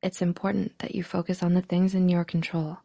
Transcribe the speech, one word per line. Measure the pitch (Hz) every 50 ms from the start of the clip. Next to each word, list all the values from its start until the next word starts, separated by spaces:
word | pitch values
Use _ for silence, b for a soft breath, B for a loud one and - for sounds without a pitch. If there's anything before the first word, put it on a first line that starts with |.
it's | - 190 - -
important | 180 175 170 - - 196 202 196 190 - _ _
that | - - -
you | 196
focus | 175 - - 185 170 - 180 -
on | 180 175 175
the | 180
things | 180 - 175 175 185 190 190
in | 185 185 180
your | 180 175 170
control | - - 170 170 - - 165 156 151 165 -